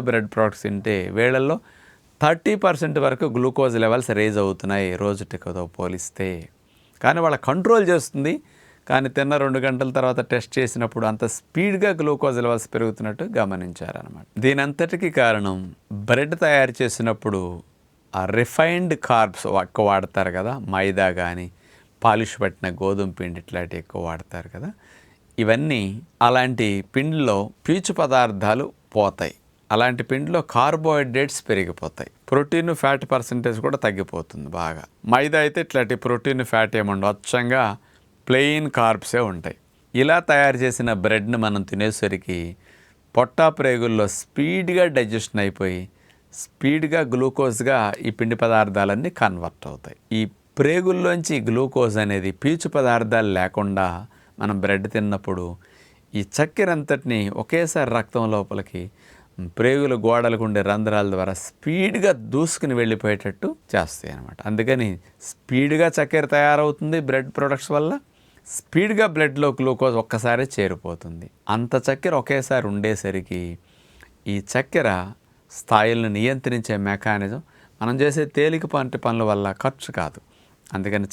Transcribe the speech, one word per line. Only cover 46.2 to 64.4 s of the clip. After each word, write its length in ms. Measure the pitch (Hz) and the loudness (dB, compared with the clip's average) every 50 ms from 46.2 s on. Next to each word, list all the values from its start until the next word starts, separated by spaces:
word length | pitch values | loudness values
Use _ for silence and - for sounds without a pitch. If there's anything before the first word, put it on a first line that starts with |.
| _ _ - | _ _ -18
స్పీడ్గా 680 | - - - _ - 127 135 147 156 156 151 156 165 156 123 | -16 -16 -16 _ -2 0 0 2 2 0 0 0 0 0 0
గ్లూకోజ్గా 680 | 123 127 131 131 127 - 139 127 113 - 123 131 135 123 107 104 98 - | 0 0 0 0 0 0 0 0 0 0 0 2 2 2 2 0 -2 -4
ఈ 100 | - - | -4 -4
పిండి 240 | 107 - 117 113 117 | -4 -2 -2 -2 0
పదార్థాలన్నీ 760 | 107 120 117 113 110 107 104 95 101 98 98 101 113 147 180 180 | 0 2 2 4 4 2 2 2 0 0 0 0 -2 -2 -6 -2
కన్వర్ట్ 540 | - 123 101 92 87 85 85 - _ - | 0 0 0 0 -2 -8 -10 -10 _ -14
అవుతాయి. 300 | 71 71 65 - - - - _ - | -14 -14 -16 -16 -20 -20 -18 _ -4
ఈ 100 | 113 110 110 - - _ _ _ _ | -2 -2 -2 -2 -6 _ _ _ _
ప్రేగుల్లోంచి 800 | - 135 147 165 180 185 185 185 180 180 175 175 175 156 - 156 131 | 2 2 4 4 2 2 2 2 2 2 2 0 0 -2 -2 -2 -2
గ్లూకోజ్ 560 | 110 113 113 120 131 131 - 131 123 113 104 | 0 0 0 0 0 0 2 2 2 2 2
అనేది 340 | 107 104 101 101 98 92 95 95 | 0 0 0 0 0 -2 -4 -4
పీచు 360 | - - 143 165 165 - 156 | -2 0 0 0 0 -2 -2
పదార్థాలు 600 | - 147 131 123 120 117 117 110 120 113 110 101 95 | 0 2 2 4 4 2 2 2 2 2 2 2 2
లేకుండా 540 | 92 92 95 - 110 101 101 98 95 95 90 87 90 98 - _ _ _ _ _ | 2 0 0 0 -2 -2 0 0 0 0 0 -2 -6 -10 -16 _ _ _ _ _
మనం 200 | - - 104 104 98 | -4 -4 -2 -2 0
బ్రెడ్ 280 | 92 101 98 98 98 107 | 0 2 2 0 0 -2
తిన్నప్పుడు 560 | - 110 104 104 98 98 - - 95 90 90 87 87 87 _ _ _ - _ _ _ _ _ _ - | -2 -2 -2 -2 -2 -4 -4 -4 -4 -4 -6 -8 -10 -14 _ _ _ -20 _ _ _ _ _ _ -6
ఈ 100 | 107 98 - - | -6 -6 -4 -2
చక్కెర 360 | - 151 156 - - 202 180 | -2 -2 0 0 0 0 0
అంతటిని 500 | 170 156 143 - 143 135 - 127 120 107 101 101 104 | 0 -2 -2 -2 -2 -2 -2 -2 -2 -2 -2 -2 -4
ఒకేసారి 520 | - 113 - - 170 170 156 - 160 139 117 | -6 -4 -2 0 0 0 0 0 -2 0 0
రక్తం 340 | 117 117 110 - - 123 113 110 | 0 -2 -2 -2 -2 -2 0 0
లోపలికి 520 | 110 104 98 - 104 101 95 - - 90 87 101 - _ - - - - _ _ _ - 92 87 - | 0 -2 -2 -4 -6 -8 -8 -8 -10 -12 -12 -12 -14 _ -20 -20 -20 -20 _ _ _ -12 -12 -6 -2
ప్రేగుల 380 | - 113 127 135 143 143 135 127 | 2 2 4 4 2 2 0 0
గోడలకు 480 | 113 104 113 117 120 120 117 113 107 113 | 0 2 2 2 2 2 2 0 0 0
ఉండే 160 | 110 104 101 | 0 0 0
రంధ్రాల 460 | 95 98 101 107 107 107 107 104 101 98 | 2 2 0 0 0 0 0 0 0 0
ద్వారా 240 | 95 92 92 95 95 - | 0 -2 -2 -2 -4 -6
స్పీడ్గా 720 | - - - _ - 151 160 180 190 202 - 233 180 196 156 120 110 110 | -10 -14 -16 _ -4 -2 0 0 0 0 0 2 2 2 2 0 -2 -2
దూసుకుని 460 | 120 139 165 160 - - - 143 127 | 0 0 0 0 -2 -2 -2 0 0
వెళ్ళిపోయేటట్టు 720 | 120 117 113 110 107 - 107 104 101 - 101 95 - - 240 320 - _ - | 2 2 2 0 0 0 0 -2 -2 -4 -6 -6 -6 -6 -6 -6 -8 _ -2
చేస్తాయి 420 | - 101 85 82 - - - - 71 | 0 0 0 -2 -6 -12 -14 -14 -14
అన్నమాట. 240 | 65 64 65 - - | -14 -14 -16 -14 -10